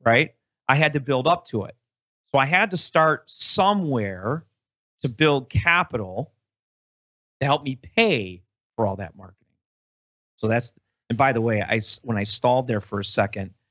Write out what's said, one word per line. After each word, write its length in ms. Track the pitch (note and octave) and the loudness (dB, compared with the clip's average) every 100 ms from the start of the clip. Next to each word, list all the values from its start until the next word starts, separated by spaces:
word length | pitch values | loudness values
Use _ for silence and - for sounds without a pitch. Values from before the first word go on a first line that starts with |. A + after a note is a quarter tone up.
right? 300 | A#2+ A#2+ D#3 - _ _ - | 2 2 2 -6 _ _ -2
I 60 | |
had 180 | C#3 D3+ | 2 2
to 60 | D3 | 0
build 260 | B2+ C3 C#3 | -2 -2 0
up 200 | F3 - | 0 -2
to 180 | G#2+ | -8
it. 120 | - - _ _ _ _ _ | -8 -12 _ _ _ _ _
So 60 | C3+ | 0
I 80 | C#3 | 2
had 240 | F3+ G#3+ | 2 2
to 40 | F3+ | -2
start 540 | - E3 D#3+ D3 - | 0 2 4 2 -6
somewhere 1120 | - - - G3 G#3 E3 B2 G2+ F#2 G2+ D#3 - _ _ _ _ _ | -8 -4 2 2 2 0 -2 -2 -4 -4 -4 -6 _ _ _ _ _
to 60 | C3 | -8
build 420 | A2 D#3 C#3+ - | 2 2 2 0
capital 840 | - F3 F3 E3+ A#2 F#2+ F#2+ D3+ _ _ _ _ _ _ _ _ _ _ _ | 0 2 2 0 -4 -6 -8 -10 _ _ _ _ _ _ _ _ _ _ _
to 60 | C#3 | 0
help 180 | C#3+ | 0
me 120 | C#3+ C3 | 0 -8
pay 680 | - - A3+ C3+ F#2+ F2+ _ _ _ - | -4 0 2 2 -4 -10 _ _ _ -2
for 100 | G#2 | -2
all 100 | F#2+ | -2
that 200 | F#2 F#2+ | -10 -14
marketing. 320 | F#2 F#2+ _ _ _ _ _ _ _ _ _ _ | -20 _ _ _ _ _ _ _ _ _ _ _
So 100 | G#2+ | 0
that's, 320 | A#2 A#2+ - _ _ _ | 0 -2 -14 _ _ _
and 100 | A#2 | 2
by 140 | C3+ | 2
the 80 | A#2 | 2
way, 200 | A#2 G#2+ | 0 0
I 160 | F#2+ A2+ | 0 -2
s-, 240 | - - | -2 -8
when 120 | B2+ G#2+ | -6 -4
I 60 | |
stalled 440 | G2+ - B2 B2+ B2+ | -2 0 2 2 0
there 140 | G#2+ | -4
for 200 | - G2+ | -4 -8
a 40 | |
second, 480 | F#2+ - G2 G2+ F#2+ - _ | -4 -2 -2 -4 -12 -14 _